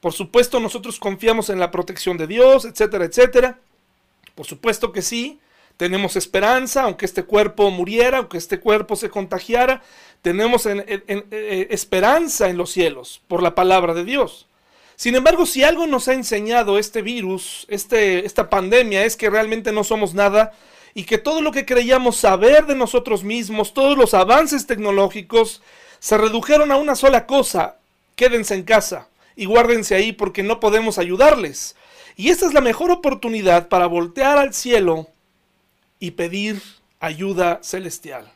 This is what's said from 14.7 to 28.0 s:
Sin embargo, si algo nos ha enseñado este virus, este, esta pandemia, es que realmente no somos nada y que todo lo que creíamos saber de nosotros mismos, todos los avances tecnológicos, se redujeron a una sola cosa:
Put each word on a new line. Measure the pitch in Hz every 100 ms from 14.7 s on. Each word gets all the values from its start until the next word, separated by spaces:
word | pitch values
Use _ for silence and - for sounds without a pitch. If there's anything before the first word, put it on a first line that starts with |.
| _ _ _
Sin | 233 254
embargo, | 262 330 349
si | 269
algo | 277 330 330
nos | 269 247
ha |
enseñado | 262 247 214 208 240 208 202
este | 208 226
virus, | 202 240 185 190 - - -
este, | 202 - 226 208 180 196
esta | - 208
pandemia, | 202 185 240 240 196 220
es | 220
que | 220
realmente | 208 220 226 226
no | 214
somos | 202 220 202
nada | 175 202 202 214 - _ _ -
y | -
que | 175 220
todo | 294 320
lo | 302
que | 277 -
creíamos | 247 240 254 247 -
saber | 220 190 220 294 311
de | 269
nosotros | 240 247 240 214
mismos, | 190 233 202 214 214
todos | - 269 285
los | 226
avances | 202 185 262 320 285 -
tecnológicos, | 226 208 196 196 202 180 233 226 - _ _ - _
se | - 214
redujeron | 220 226 233 302 302
a | 277
una | 294 262
sola | 269 254 -
cosa: | 269 254 - - - _ _